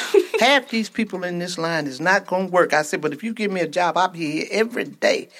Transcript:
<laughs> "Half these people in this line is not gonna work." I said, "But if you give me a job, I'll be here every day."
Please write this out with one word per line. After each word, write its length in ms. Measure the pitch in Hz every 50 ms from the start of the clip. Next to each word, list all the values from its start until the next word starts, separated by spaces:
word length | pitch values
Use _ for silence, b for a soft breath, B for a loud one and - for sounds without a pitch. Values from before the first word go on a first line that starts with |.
| -
<laughs> 340 | - - 392 359 - - 415
"Half 280 | 220 254 285 277 269 -
these 180 | - 226 220 -
people 360 | - - 220 208 - 185 185
in 140 | 180 175 175
this 180 | 175 180 180 -
line 280 | 165 165 170 160 147
is 140 | 139 131 127
not 260 | 160 180 190 202 190
gonna 200 | - 185 185 190
work." 260 | 180 175 180 165 -
I 100 | - 151
said, 180 | 151 - - 180
"But 120 | 147 156
if 100 | 143 135 -
you 80 | 226 220
give 160 | 220 214 202
me 100 | 190 185
a 60 | 170
job, 300 | 156 147 180 175 170 156
I'll 120 | 170 185 180
be 220 | 180 165 165 147
here 160 | 151 156 - -
every 340 | - 202 226 233 240 - -
day." 440 | - 208 _ - - - - - - B